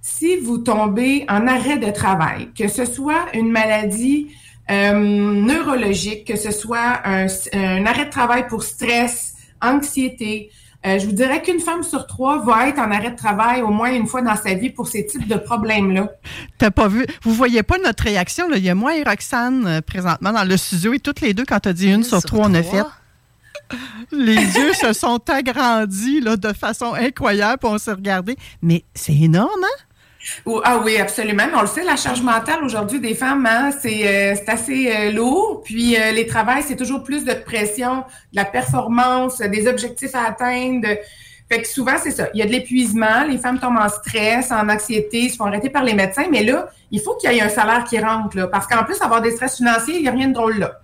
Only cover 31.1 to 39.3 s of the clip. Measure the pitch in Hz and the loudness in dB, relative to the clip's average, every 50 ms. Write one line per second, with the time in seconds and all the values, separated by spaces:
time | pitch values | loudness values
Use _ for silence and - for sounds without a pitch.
31.1 | - - 214 214 208 202 214 285 339 254 214 202 - 311 339 359 294 254 - - | -2 -4 -2 -2 0 0 0 2 2 2 2 2 -2 -4 -2 0 0 0 0 -4
32.1 | 247 247 247 254 226 226 233 302 311 330 311 254 220 220 208 202 240 285 233 226 | -2 -2 0 2 2 0 0 -2 -2 -2 -2 -4 -4 -4 -4 -4 -4 -4 -4 -4
33.1 | 220 214 254 262 269 277 254 226 220 240 269 285 277 285 - 240 220 214 208 202 | -4 -2 0 0 0 2 2 2 2 2 2 0 -2 -4 -4 -4 -2 0 0 2
34.1 | 196 196 202 196 202 202 202 - 220 226 - - 269 262 262 247 220 214 208 208 | 2 2 2 2 0 -2 -2 -4 -4 -4 -2 -4 -2 0 0 0 0 0 0 0
35.1 | 214 220 233 247 269 370 427 440 359 - - - 220 226 233 240 233 220 220 220 | 0 0 2 2 2 2 2 0 -2 -6 -8 -8 -4 0 2 4 4 4 4 2
36.1 | 220 220 226 226 - 233 214 226 254 277 294 285 254 - 254 240 269 262 - - | 2 0 0 0 0 0 2 2 0 0 0 -4 -4 -6 -4 -4 -4 -6 -6 -6
37.1 | 277 294 240 254 233 - - - 226 220 208 208 214 254 247 247 254 262 262 - | -6 -4 -2 -2 -4 -4 -6 -6 -4 -2 -2 -2 -2 -2 -2 -2 -2 -4 -6 -10
38.1 | - - _ _ - 202 196 196 - 240 254 - - 254 - 226 233 240 247 254 | -18 -20 _ _ -4 -4 -4 -2 -2 -4 -2 0 -2 -2 0 0 2 2 4 4
39.1 | 254 254 254 254 | 2 2 0 -2